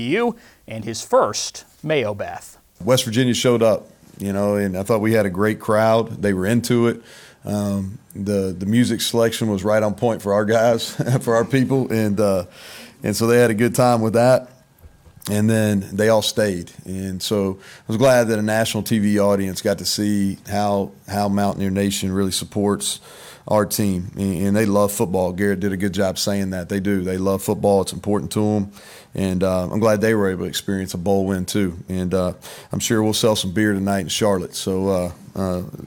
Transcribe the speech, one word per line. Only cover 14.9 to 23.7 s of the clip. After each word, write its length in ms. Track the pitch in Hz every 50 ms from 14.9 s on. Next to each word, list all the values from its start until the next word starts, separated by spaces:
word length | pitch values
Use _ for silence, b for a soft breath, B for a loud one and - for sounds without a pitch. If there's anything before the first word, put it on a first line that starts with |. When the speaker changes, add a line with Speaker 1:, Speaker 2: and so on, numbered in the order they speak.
| - _ _ - - - - -
Speaker 2:
And 200 | 104 104 107 110
then 400 | 113 110 107 104 104 98 95 -
they 160 | 95 95 107
all 140 | 110 113 107
stayed. 500 | 104 - - 117 107 104 92 87 85 - - - -
And 360 | 90 95 95 95 95 92 90
so 380 | - - 110 101 98 95 95 -
I 240 | - - - - -
was 100 | - 110
glad 320 | 104 131 131 127 123 117 110
that 100 | 113 107
a 20 |
national 420 | 107 107 107 113 113 - - 107 95
T 160 | - 117 110
V 200 | 101 104 104 101
audience 420 | 98 101 101 98 98 95 90 -
got 160 | - 107 101 87
to 60 | 90
see 520 | - - - 104 104 104 101 98 98 95 - -
how, 440 | - 104 101 104 104 101 98 95 - - - -
how 200 | - 98 101 104
Mountaineer 440 | 101 98 101 101 101 82 - 98 95
Nation 400 | 95 101 101 101 98 - - 95
really 200 | 92 98 98 95
supports 720 | 95 - 85 - - 104 101 101 101 - - - - - B B B B B B B B B
our 180 | - 104 107 104
team. 460 | 104